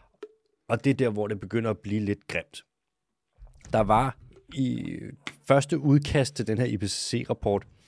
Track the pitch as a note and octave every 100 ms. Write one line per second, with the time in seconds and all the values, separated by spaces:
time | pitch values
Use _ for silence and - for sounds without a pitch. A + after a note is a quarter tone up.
0 | _ _ - _ _ _ - A#2 C#3 C3
1 | B2 G#2 G#2 G2+ F#2+ A2+ A2+ G#2 G2 G#2+
2 | G2+ G2+ - E2+ - - - _ _ _
3 | _ _ _ _ - - - A2 G#2 A2
4 | C3 - - - - D3+ B2+ A#2+ E2 E2+
5 | - - - - - C#3 C#3 D#3+ C#3+ C#3+
6 | C#3+ D3+ C3 - A2 G#2+ A#2+ G#2+ G2 -
7 | - A#2+ A#2+ - G#2+ G2+ - _